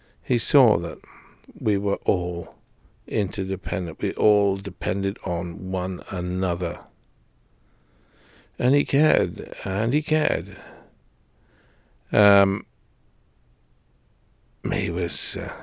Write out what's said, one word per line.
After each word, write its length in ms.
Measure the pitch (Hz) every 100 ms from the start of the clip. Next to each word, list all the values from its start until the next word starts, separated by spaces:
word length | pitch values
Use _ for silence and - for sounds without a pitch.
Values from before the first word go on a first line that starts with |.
| _ _
he 140 | - 123
saw 400 | - 143 120 101
that 220 | 82 - - - - - - -
we 180 | 117 101
were 200 | 101 98 -
all 500 | 95 87 87 85 - _ _ _ _ -
interdependent. 960 | 120 101 - 95 92 - 98 85 80
We 120 | 101
all 420 | - 107 104 101 98
depended 640 | 98 - 95 98 98 104 95
on 460 | 87 87 85 92
one 320 | 92 92 90 -
another. 680 | 90 90 92 92 87 85 - - _ _ _ _ _ _ _ _ _ _ _ _ _ _ - _ -
And 180 | 127 143
he 100 | 143
cared, 680 | 139 156 - 92 92 - - 98
and 280 | 95 113
he 80 | 147
cared. 540 | 151 156 151 82 98 95 - - - _ _ _ _ _ _ _ _ _ _ _ -
Um, 520 | 113 104 101 98 98 - _ _ _ _ _ _ _ _ _ _ _ _ _ _ _ _ _ _ _ -
he 180 | - 90
was, 460 | 87 87 - - -
uh, 160 | 87 -